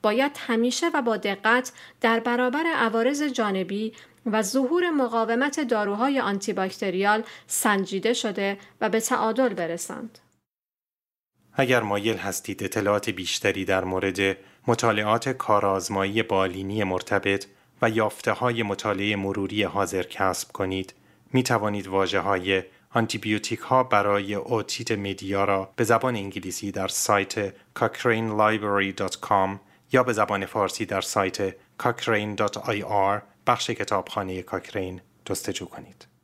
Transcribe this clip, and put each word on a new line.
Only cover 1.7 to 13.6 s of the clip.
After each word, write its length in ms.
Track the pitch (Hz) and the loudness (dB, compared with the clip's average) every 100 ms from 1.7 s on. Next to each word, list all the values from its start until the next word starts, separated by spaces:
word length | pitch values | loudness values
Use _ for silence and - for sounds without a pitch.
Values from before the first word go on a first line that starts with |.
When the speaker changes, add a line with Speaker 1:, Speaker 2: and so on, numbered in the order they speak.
| - - _ | -12 -20 _
Speaker 1:
در 200 | 233 226 | 2 2
برابر 440 | 226 240 254 269 330 | 2 0 0 0 0
عوارض 560 | 311 226 226 233 285 | 2 2 2 2 2
جانبی 680 | 302 247 214 190 180 202 220 - - _ 247 | -2 0 0 0 -2 -4 -6 -8 -20 _ -2
و 160 | 214 | 0
ظهور 480 | 196 262 254 339 349 | 0 0 2 2 2
مقاومت 720 | 302 247 226 220 233 285 285 | 2 0 0 0 2 0 0
داروهای 600 | 269 226 208 202 262 269 | 0 0 0 0 0 2
آنتیباکتریال 1000 | 202 196 196 190 190 - 202 180 202 214 233 - - | 0 -2 -2 -2 -2 -2 -4 2 4 2 0 -14 -6
سنجیده 680 | - 226 202 190 190 220 | 0 2 2 0 0 0
شده 460 | 233 220 202 196 196 - _ | 0 -2 -2 -2 -4 -10 _
و 80 | 220 | 0
به 120 | 220 | 0
تعادل 480 | 226 262 226 220 262 | 2 0 0 2 0
برسند. 720 | 190 165 170 - - 226 - _ _ _ _ _ _ _ _ _ _ _ _ _ | 0 -4 -4 -8 -10 -12 -16 _ _ _ _ _ _ _ _ _ _ _ _ _
Speaker 2:
اگر 260 | - 131 127 | 0 4 4
مایل 360 | 107 101 107 104 | 4 0 0 -2
هستید 480 | 101 90 - 98 | -4 -6 -8 -6
اطلاعات 460 | 98 113 101 104 104 | -4 -2 2 2 0
بیشتری 540 | 95 87 - 101 98 | -6 -4 0 0 0